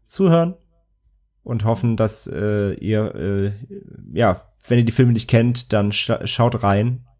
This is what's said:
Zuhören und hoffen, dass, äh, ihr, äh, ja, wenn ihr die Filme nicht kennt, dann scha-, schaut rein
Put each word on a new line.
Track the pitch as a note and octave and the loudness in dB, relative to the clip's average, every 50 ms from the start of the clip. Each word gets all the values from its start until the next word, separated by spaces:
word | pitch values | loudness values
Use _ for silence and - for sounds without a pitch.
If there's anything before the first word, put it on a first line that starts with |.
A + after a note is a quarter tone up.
| _ | _
Zuhören | _ - - G3 F3 E3 E3+ E3 F3 F#3 _ _ _ _ _ _ _ _ _ _ _ _ _ _ _ _ _ - | _ -4 0 2 4 4 4 2 0 -4 _ _ _ _ _ _ _ _ _ _ _ _ _ _ _ _ _ -10
und | A#2+ A#2 G#2+ G2+ | -6 -6 -2 0
hoffen, | A2+ A#2 - - A#2 A2+ G#2 | 0 0 2 2 0 0 2
dass, | A2+ G#2+ - - - | 0 -2 -2 -6 -12
äh, | - - D#2+ G#2 G#2 G#2 G#2 G2+ G2 - | -10 -6 -4 -2 -2 0 0 0 -2 -2
ihr, | - - G#2 A2 G#2+ A2 - - | -4 -4 -2 0 0 -2 -2 -4
äh, | - D#2+ G2 G2 G2 G2 G2+ G2+ G#2 C3+ - G3 G3+ - - - - - - - | -6 -4 -4 -2 -2 -2 -2 -4 -8 -14 -16 -16 -18 -18 -18 -20 -20 -18 -10 -2
ja, | F2+ A#2 G2+ F2 - - _ _ _ _ - | 0 2 2 2 0 -4 _ _ _ _ 0
wenn | A#2+ A#2+ | 2 2
ihr | A#2 | 2
die | A#2 - | 2 4
Filme | - B2+ B2 A#2+ | 4 4 4 4
nicht | A2+ - - | 0 0 2
kennt, | - A#2 A#2 B2 B2 B2 - - A2 | 2 2 2 2 0 -2 -4 -2 0
dann | G#2 G#2 G2+ G#2 | 0 0 0 -2
scha-, | - - - A2+ - - | -4 -2 -2 -4 -4 -4
schaut | - - - A#2 A#2+ A#2+ A2 - | -8 -2 0 0 0 0 0 0
rein | G2+ G2 G2+ G#2+ A#2+ B2+ B2+ - _ _ | 2 2 2 2 0 -2 -4 -8 _ _